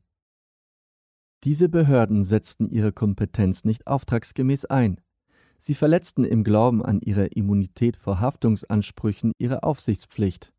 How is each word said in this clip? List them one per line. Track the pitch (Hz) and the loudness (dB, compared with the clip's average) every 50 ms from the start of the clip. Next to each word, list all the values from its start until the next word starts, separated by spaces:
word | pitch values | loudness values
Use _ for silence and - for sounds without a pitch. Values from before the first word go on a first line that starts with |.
| _ _ _ _ _ _ _ _ _ _ _ _ _ _ _ _ _ _ _ _ _ _ _ _ _ _ _ _ - | _ _ _ _ _ _ _ _ _ _ _ _ _ _ _ _ _ _ _ _ _ _ _ _ _ _ _ _ -2
Diese | 135 147 147 180 170 | -2 0 2 2 2
Behörden | 165 170 160 139 139 123 113 101 107 104 98 | 2 2 4 4 4 4 4 2 2 0 2
setzten | 92 110 107 - - - - 110 - | 2 0 0 0 -4 -6 -6 -6 -2
ihre | - 107 107 107 | -2 0 0 0
Kompetenz | 98 - 110 104 98 - 104 - - - 101 92 92 - - | -2 0 -2 -2 0 -2 -4 -4 0 0 0 0 0 -2 -2
nicht | 110 110 - - | -2 -2 -2 -4
auftragsgemäß | - 139 135 - - 120 113 - - - - 131 131 139 139 - | -4 -4 -4 -2 -2 -4 -4 -4 -6 -4 -2 0 0 0 -2 -4
ein. | - 135 135 120 104 90 - _ _ _ _ _ _ _ _ _ _ _ | -2 0 2 2 2 0 -4 _ _ _ _ _ _ _ _ _ _ _
Sie | _ - - 143 | _ -6 -6 -2
verletzten | - 151 151 160 180 - - - - 123 | 0 2 2 2 2 0 -4 -2 -2 0
im | - 117 113 104 | 2 2 0 2
Glauben | 107 104 107 113 123 120 107 - | 4 4 4 4 4 2 0 0
an | - 104 92 | 0 -2 -2
ihre | - 113 101 101 98 | -2 -2 0 0 0
Immunität | - - - 101 98 101 101 98 92 - - 120 120 117 | -2 -2 -4 -2 0 0 0 -2 -4 -4 -2 -2 -2 -2
vor | - _ - 98 87 | -2 _ -4 -4 -2
Haftungsansprüchen | 117 131 - - - 117 107 98 - - 110 107 101 - - - - 107 101 - - 113 - | -2 -4 -4 -2 0 0 0 0 -2 -2 -2 -2 -2 -4 -10 -6 -4 -4 -4 -2 -4 -4 -2
ihre | - 117 123 131 - - | -2 -4 -4 -4 -2 -2
Aufsichtspflicht. | - 147 - - - 107 - - _ - - 104 95 87 - - _ _ | -4 -4 -4 -2 -4 -4 -4 -6 _ -6 -2 -2 -2 -2 -6 -16 _ _